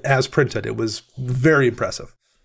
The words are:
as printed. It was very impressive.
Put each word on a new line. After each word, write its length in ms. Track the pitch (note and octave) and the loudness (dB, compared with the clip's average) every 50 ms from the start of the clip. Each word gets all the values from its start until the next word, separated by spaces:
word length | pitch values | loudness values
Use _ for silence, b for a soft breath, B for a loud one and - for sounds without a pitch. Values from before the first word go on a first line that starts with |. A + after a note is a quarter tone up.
| - | -2
as 240 | - C#3 C3 B2+ - | 0 2 2 2 0
printed. 380 | - - C#3+ A#2+ - A2+ G#2 | 2 0 0 0 0 -6 -6
It 120 | A2 A2 A2+ | -6 -6 -4
was 240 | A2+ A2 G#2+ - - _ - - | -4 -4 -4 -8 -14 _ -14 -10
very 500 | C3 B2 B2+ B2+ B2 D#3+ D#3 C#3+ C3+ A#2+ | -6 -4 -2 2 4 4 4 4 4 2
impressive. 480 | G#2+ - A#2 F#2+ - - - - _ _ _ _ _ _ _ | 0 -2 -4 -6 -6 -8 -12 -16 _ _ _ _ _ _ _